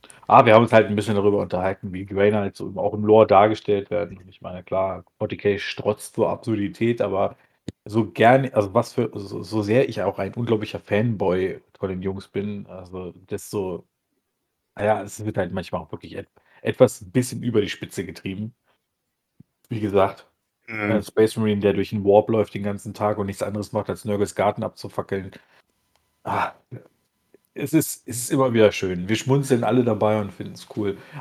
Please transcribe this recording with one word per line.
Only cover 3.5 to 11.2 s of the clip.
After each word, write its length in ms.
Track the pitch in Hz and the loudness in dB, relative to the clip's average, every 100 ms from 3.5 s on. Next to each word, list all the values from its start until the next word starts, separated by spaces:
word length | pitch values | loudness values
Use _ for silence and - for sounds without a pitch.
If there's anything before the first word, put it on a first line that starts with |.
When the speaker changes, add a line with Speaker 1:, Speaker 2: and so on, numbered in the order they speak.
| 107 - 101 98 | 4 -2 -2 -2
Speaker 1:
werden. 300 | 104 92 92 | -6 -6 -10
Und 100 | 92 | -20
ich 100 | - | -18
meine, 180 | 92 90 | -14 -14
klar, 420 | - 95 95 92 - - | -6 -2 -2 -6 -14 -8
forty 180 | 104 92 | -8 -2
K 220 | 101 98 | -2 0
strotzt 560 | - - 107 107 - | -4 -4 -4 -4 -4
vor 160 | - 107 | -2 -2
Absurdität, 720 | 92 - 107 101 - 117 117 | -2 -4 -2 -2 -2 0 0
aber 360 | 104 95 101 - _ _ - - - | -2 -2 -2 -4 _ _ -20 -18 -4
so 200 | 107 107 | -2 -2
gerne, 420 | - 113 135 131 | 4 6 6 4
also 200 | 110 98 | 0 0
was 200 | 110 120 | 0 0
für, 160 | - 113 | -2 -4
so, 280 | 104 101 107 | -6 -12 -12
so 180 | - 110 | -6 -4
sehr 260 | 104 120 131 | 0 2 2
ich 120 | 110 | -2
auch 160 | 95 - | -4 -4
ein 140 | 98 - | -6 -6
unglaublicher 440 | 117 110 107 101 | -2 -2 -2 -10
Fanboy 800 | - 104 117 101 | -2 0 0 0